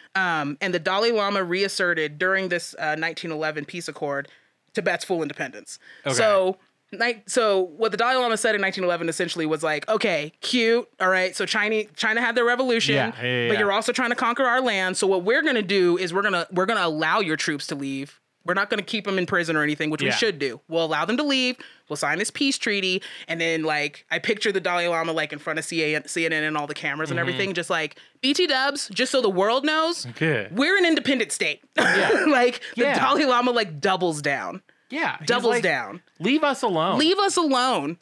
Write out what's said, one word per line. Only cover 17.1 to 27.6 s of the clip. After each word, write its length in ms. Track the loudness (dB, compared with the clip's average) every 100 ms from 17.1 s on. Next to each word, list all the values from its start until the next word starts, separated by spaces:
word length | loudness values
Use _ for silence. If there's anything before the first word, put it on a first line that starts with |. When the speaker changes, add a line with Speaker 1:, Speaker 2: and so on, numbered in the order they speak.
| 2
Speaker 1:
your 180 | 0 -2
troops 300 | -2 -4 -6
to 80 | -8
leave. 440 | -6 -8 -10 _ _ _ -4
We're 100 | -2
not 140 | 0
gonna 120 | -2
keep 240 | -4 -6 -2
them 120 | -2
in 80 | 0
prison 300 | 0 0 0
or 80 |
anything, 260 | 0 -2 -4
which 120 | -2
we 80 | 0
Speaker 2:
Yeah. 60 | 2
Speaker 1:
should 220 | 0 0
do. 220 | -6 -6 -4
We'll 160 | -2
allow 220 | 0 0 0
them 100 | 0
to 80 |
leave. 320 | 0 0 0 -4 -12 -20 -10
We'll 80 | -4
sign 240 | -2 -2
this 100 | -4
peace 280 | -2 -2 0
treaty." 440 | -2 -2 0 -2 -6 -14 -8
And 100 | -2
then, 240 | -2 0
like, 420 | 0 0 -2 -8 -6
I 80 | -4
picture 320 | -2 -2 0
the 80 | 0
Dalai 300 | 0 0 0
Lama, 240 | 0 -2
like, 180 | -2 -4
in 80 | -6
front 200 | -6 -6
of 60 | -4
C 160 | -2
A 140 | 0 -2
N, 120 | -4
C 160 | -2 0
N 80 |
N 100 | 0
and 140 | -2 -2
all 100 | -4
the 60 |
cameras 360 | -6 -6 -4 -4
and 80 | -2
Speaker 2:
Mm-hmm. 120 | -2
Speaker 1:
everything, 240 | -2 -4
just 160 | -4